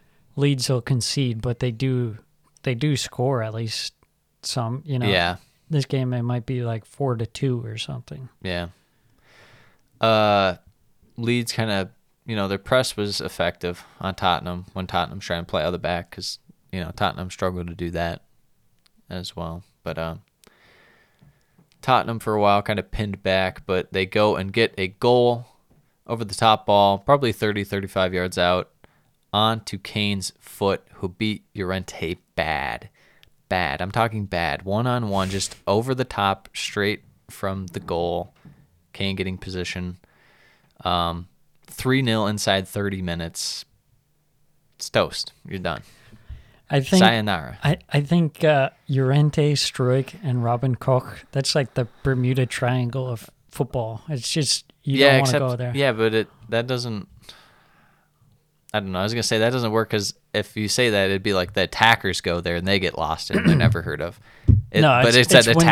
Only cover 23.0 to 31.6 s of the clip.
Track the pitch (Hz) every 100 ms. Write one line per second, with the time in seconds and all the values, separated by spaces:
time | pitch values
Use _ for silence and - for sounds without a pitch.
23 | 107 95 98 95 92 - - 90 - 95
24 | 95 107 107 80 95 98 113 - 92 -
25 | 120 123 120 120 120 _ _ _ _ _
26 | - 113 107 95 113 107 - 104 101 98
27 | - 143 127 - 107 104 98 101 95 98
28 | 92 90 92 90 87 90 - _ _ _
29 | _ _ - 101 110 113 - 98 - 107
30 | 104 101 92 - - - 98 95 _ -
31 | 95 92 107 101 _ 104